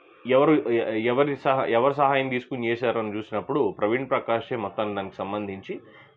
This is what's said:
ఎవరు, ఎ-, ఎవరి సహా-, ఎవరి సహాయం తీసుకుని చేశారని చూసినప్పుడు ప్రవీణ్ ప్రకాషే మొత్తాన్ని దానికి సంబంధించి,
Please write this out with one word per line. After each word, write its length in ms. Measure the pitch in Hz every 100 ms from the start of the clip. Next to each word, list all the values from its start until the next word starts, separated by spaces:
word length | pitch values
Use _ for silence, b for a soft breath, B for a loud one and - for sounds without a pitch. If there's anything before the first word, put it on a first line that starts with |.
| - - 120
ఎవరు, 240 | 127 151
ఎ-, 400 | 151 113 117 -
ఎవరి 440 | 110 113 127 147 135
సహా-, 280 | 143 135
ఎవరి 300 | 95 113 135
సహాయం 340 | 139 139 139 135
తీసుకుని 400 | 123 - 131 117
చేశారని 480 | 117 120 113 110 104
చూసినప్పుడు 580 | 107 104 - 143 110 87
ప్రవీణ్ 320 | 104 123 131
ప్రకాషే 460 | 127 113 113 - 123
మొత్తాన్ని 380 | 98 107 107
దానికి 200 | 101 95
సంబంధించి, 680 | - 95 104 104 98 - 202 - B B